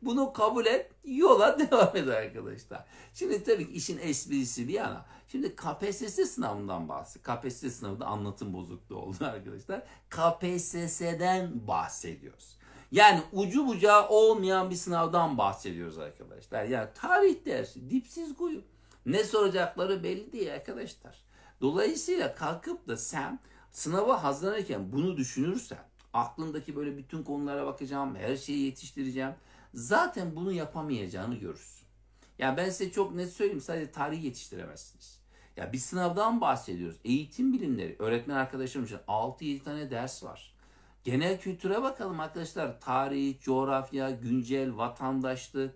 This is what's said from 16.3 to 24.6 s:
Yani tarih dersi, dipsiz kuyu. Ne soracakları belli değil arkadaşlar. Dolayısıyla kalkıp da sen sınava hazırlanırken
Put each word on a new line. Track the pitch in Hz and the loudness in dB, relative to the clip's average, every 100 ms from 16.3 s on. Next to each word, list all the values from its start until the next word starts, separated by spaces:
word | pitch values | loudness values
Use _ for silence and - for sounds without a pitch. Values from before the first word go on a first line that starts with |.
| 50 - 113 | -20 -8 -4
Yani | 107 123 107 | -2 -2 -4
tarih | - 330 381 392 - - | -6 2 6 6 4 -2
dersi, | - - - 123 | -4 -4 -10 -2
dipsiz | 254 - 339 320 | -2 -2 -10 -10
kuyu. | 277 339 302 - - - - 123 | -6 -6 -6 -12 -20 -20 -10 -2
Ne | 196 | 0
soracakları | 208 214 196 180 170 175 190 190 | 2 4 4 2 0 0 0 0
belli | 175 196 220 | -2 -4 -6
değil | 233 165 | -6 -6
arkadaşlar. | 143 - - 135 - - - _ - - - | -6 -10 -10 -12 -14 -20 -20 _ -20 -20 -2
Dolayısıyla | 135 180 214 311 - 359 - | 0 2 2 0 -2 0 -2
kalkıp | - 156 170 330 349 - | -4 -6 -4 -6 -8 -6
da | 113 | -6
sen | - 151 - 262 - - - | -6 -6 -6 -8 -14 -20 -18
sınava | - 156 190 233 220 | -8 -2 2 2 2
hazırlanırken | 143 139 190 214 | 2 0 -2 -2